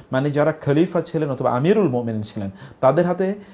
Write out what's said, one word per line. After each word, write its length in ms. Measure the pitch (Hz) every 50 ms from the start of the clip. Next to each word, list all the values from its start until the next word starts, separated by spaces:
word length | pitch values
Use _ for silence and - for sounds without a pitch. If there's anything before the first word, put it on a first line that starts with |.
| - -
মানে 180 | 131 131 139 147
যারা 220 | 135 147 147 156
খলিফা 480 | 151 - - 143 143 151 180 185 - 170
ছিলেন 300 | 165 - - 160 151 143
অথবা 200 | 131 - 131 123
আমিরুল 380 | 120 123 139 170 214 220 196 147
মুমিনিন 340 | 123 123 120 113 110 110
ছিলেন, 280 | 104 - - 110 98 98 95 - - - - -
তাদের 260 | - 131 139 170 170
হাতে 280 | 175 180 180 190 190 208 208 - -